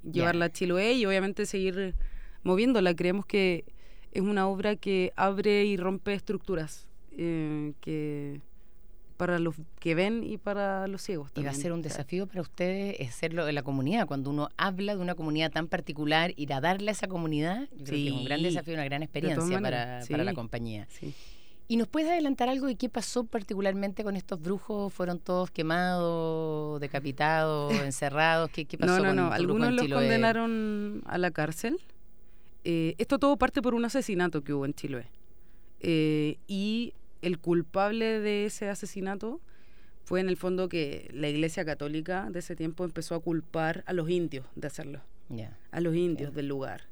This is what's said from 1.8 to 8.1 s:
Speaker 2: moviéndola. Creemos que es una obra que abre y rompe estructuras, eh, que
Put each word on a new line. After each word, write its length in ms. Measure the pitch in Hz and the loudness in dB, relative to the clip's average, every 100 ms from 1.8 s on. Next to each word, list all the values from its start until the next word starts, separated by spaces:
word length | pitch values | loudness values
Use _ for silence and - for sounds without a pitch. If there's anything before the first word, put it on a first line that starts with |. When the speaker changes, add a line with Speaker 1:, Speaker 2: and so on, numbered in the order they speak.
| 190 175 - - - - | -2 0 0 -2 -8 -4
Speaker 2:
moviéndola. 520 | - 185 240 240 185 170 | 2 4 6 6 4 4
Creemos 300 | 175 196 196 | 2 2 2
que 380 | 208 190 170 - - - - - | 4 4 2 -2 -10 -12 -12 -6
es 80 | - | 0
una 240 | 190 202 190 | 2 4 2
obra 280 | 190 208 208 | 2 0 0
que 380 | - 190 185 - | 0 2 2 2
abre 500 | 190 196 202 202 208 | 2 4 4 6 4
y 120 | 202 | 4
rompe 360 | 180 190 - 202 | 0 0 -2 -4
estructuras, 720 | - 196 - 180 156 - - - - - | -2 -4 0 -2 -2 -8 -12 -12 -12 -4
eh, 580 | 170 165 156 151 147 147 | -2 0 0 -2 -4 -6
que 600 | - 156 151 | -6 -4 -2